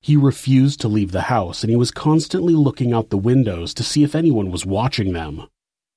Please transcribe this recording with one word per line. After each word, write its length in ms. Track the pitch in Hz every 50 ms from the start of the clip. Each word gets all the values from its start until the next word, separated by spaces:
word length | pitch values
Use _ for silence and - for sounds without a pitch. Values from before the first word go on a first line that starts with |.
He 160 | - - 151
refused 640 | 147 139 135 127 - - 135 135 131 131 139 143 -
to 80 | - 113
leave 240 | 104 107 101 92
the 100 | 90 92
house, 400 | - - 127 113 95 87 90 -
and 80 | - 110
he 60 | 117
was 160 | 120 123 120
constantly 600 | - - - 151 156 160 151 - - 185 170 175 165
looking 380 | 156 147 135 - - 131 120
out 180 | 120 113 110 -
the 60 | -
windows 560 | 98 95 117 127 135 127 107 90 85 85 - -
to 100 | - 120
see 180 | - - 147
if 120 | 147 147 -
anyone 360 | 156 165 165 131 110 98 92
was 160 | 87 87 -
watching 460 | 95 95 98 113 120 - - 104 95
them. 340 | 90 85 80 76 73 80 - - _ _ _ _ _ _ _ _ _